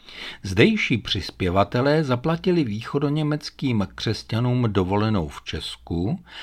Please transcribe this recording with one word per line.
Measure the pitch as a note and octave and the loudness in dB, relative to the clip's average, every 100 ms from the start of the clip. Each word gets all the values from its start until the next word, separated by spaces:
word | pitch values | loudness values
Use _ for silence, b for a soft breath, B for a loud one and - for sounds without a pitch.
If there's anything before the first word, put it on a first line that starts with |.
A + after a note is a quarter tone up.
| B B B B | B B B B
Zdejší | - F#2 D#3+ G#3+ - B2+ | -4 4 4 4 0 0
přispěvatelé | - G2 - - F#2 F2+ G2+ B2 C3+ D3+ | -2 -6 -6 -4 0 2 2 2 2 2
zaplatili | D3 B2 D#3+ E3 F#3 F3 | 2 0 0 -2 2 2
východoněmeckým | B2+ G2+ A#2 D3 C#3+ D3+ D3+ D3 - - C3+ A2+ F#2+ - | 2 -2 -4 -2 0 0 0 -2 -6 -6 0 0 0 -2
křesťanům | - G#2 - A2+ B2 B2 A#2 | -4 -4 -4 -2 0 2 2
dovolenou | G2+ F2+ G2+ A2 G#2+ D2+ | 2 2 2 2 2 0
v | - | -6
Česku | - D#2+ - - - E2+ F#2+ E3 B B | -10 -10 -10 -14 -6 -2 -2 -4 B B